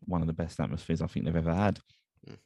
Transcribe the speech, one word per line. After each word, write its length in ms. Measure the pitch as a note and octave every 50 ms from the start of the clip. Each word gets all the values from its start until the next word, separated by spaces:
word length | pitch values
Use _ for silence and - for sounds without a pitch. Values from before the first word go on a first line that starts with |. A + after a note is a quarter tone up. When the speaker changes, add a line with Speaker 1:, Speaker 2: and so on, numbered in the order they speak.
Speaker 1:
one 200 | - - F2+ E2+
of 60 | D#2+
the 60 | E2 E2
best 260 | F2 E2+ E2 - -
atmospheres 420 | - - - E2+ - - E2 D#2
I 60 | D#2+
think 180 | - - - -
they've 100 | - E2+
ever 180 | E2 D#2+ E2 E2
had. 260 | F#2 G#2 G2+ G2+ - - _ _ _ _ _ _ _ -
Speaker 2:
Mm. 100 | - - - _